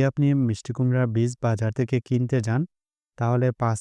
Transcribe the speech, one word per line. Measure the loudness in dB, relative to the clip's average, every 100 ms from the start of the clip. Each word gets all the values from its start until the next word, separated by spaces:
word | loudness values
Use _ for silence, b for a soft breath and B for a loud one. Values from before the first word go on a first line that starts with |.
আপনি | 2 2 2 2
মিষ্টি | 2 -2 -6
কুমড়ার | -2 0 0 0
বীজ | 0 0 -2
বাজার | -2 -2 -2
থেকে | -2 -2 -2
কিনতে | 0 -2 0 0
যান, | 0 -2 -2 _ _ _ _ -4
তাহলে | 0 2 0 0
পাঁচ | -2 -2